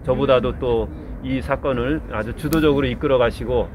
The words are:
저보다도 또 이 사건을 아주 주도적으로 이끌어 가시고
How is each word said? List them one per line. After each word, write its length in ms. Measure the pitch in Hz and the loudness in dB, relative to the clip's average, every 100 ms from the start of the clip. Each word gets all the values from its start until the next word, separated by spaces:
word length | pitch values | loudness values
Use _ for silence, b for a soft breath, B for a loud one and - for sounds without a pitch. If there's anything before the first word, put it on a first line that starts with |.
저보다도 540 | - 127 135 127 123 117 | -2 0 4 4 4 -2
또 300 | 127 117 107 B B B | 0 0 -2 B B B
이 180 | 135 131 | -4 -4
사건을 600 | 127 135 143 123 123 151 - | -2 -2 0 -2 0 -2 -4
아주 220 | 113 107 - | -6 -6 -6
주도적으로 520 | 151 160 151 139 135 | 0 2 4 2 0
이끌어 300 | 120 151 131 | -2 2 4
가시고 500 | 117 104 117 123 92 | 4 2 -2 0 -2